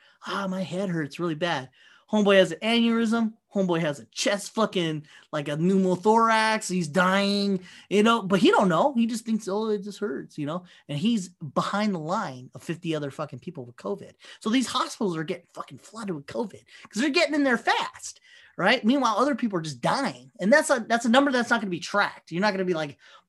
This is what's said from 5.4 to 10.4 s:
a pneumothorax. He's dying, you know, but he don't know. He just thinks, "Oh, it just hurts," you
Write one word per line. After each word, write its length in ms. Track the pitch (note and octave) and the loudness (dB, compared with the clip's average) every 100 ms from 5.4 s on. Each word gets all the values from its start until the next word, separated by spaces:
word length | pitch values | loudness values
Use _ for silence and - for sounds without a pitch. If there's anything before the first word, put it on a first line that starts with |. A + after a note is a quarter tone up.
| D3 | -4
a 80 | D3 | 0
pneumothorax. 1120 | F3 F#3+ F#3 F3+ G#3 A3+ A3+ A3 A3 A3 - | 2 4 4 2 4 6 6 4 2 0 -2
He's 180 | F3+ D#3 | -2 0
dying, 720 | F#3 F#3 G3 G3+ G3+ G3+ F#3+ - - - | 2 4 4 2 0 0 -2 -6 -20 0
you 120 | G3 | 4
know, 200 | A3 A#3 | 4 4
but 180 | F#3+ F#3+ | 2 4
he 100 | C#4+ | 6
don't 180 | A4 G3 | 6 4
know. 240 | D#3+ C#4 | 4 2
He 120 | A#3+ A3+ | 2 0
just 200 | A#3 A3+ | -2 -4
thinks, 200 | A3 F#3 | -4 -2
"Oh, 220 | G3+ A3 | -4 -2
it 140 | G#3 | -4
just 140 | G3+ F#3+ | -6 -8
hurts," 400 | G#3 - - | -8 -8 -10
you 80 | - | -8